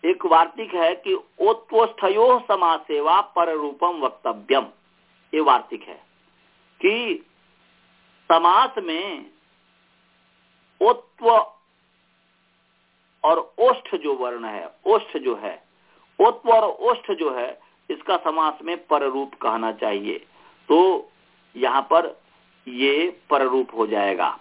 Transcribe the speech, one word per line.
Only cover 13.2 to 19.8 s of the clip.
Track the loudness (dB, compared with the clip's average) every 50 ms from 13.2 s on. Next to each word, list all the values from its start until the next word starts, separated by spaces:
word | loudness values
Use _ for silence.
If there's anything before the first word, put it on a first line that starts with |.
| 0
और | 2 2 2 0 -8 _ 2
ओष्ठ | 4 4 4 2 -4 -8 -8
जो | -6 -4 -4 -4
वर्ण | -4 -4 -6 -6 -8 -10
है, | -10 -12 -12 -14 -14 _ _ _
ओष्ठ | 2 2 2 2 -4 -10
जो | -6 -4 -4 -6
है, | -6 -8 -12 -12 -12 _ _ _ _ _ _ _ _ _ _ _ _
ओत्व | 4 4 4 2 _ 4
और | 4 4 4 2 -4 -2 -2 -2
ओष्ठ | -2 -2 -2 -6 -6
जो | -4 -4 -4
है, | -4 -4 -8 -8 -10 -14 _ _ _ _ _ _
इसका | -12 -12 -4 -2 -2
समास | -2 -2 -2 -2 0 -2 -2 -2 -6 -10
में | -10 -10 -10 -4
पररूप | _ -2 0 0 -2 -4 -4 -8 -8 -12
कहना | _ -4 -4 -4 -2 -4 -6 -6
चाहिए। | -4